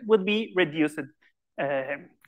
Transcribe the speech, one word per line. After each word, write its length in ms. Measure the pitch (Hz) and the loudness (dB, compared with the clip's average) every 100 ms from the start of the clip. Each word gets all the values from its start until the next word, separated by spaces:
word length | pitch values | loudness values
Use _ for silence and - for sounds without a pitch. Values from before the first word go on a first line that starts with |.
| 214 | 2
would 200 | 214 190 | 2 4
be 260 | 214 208 | -2 0
reduced, 440 | 185 160 156 151 151 135 _ _ _ _ - | 0 0 2 0 -2 -10 _ _ _ _ -6
uh, 240 | 143 135 131 143 - _ | -4 -2 -4 -8 -12 _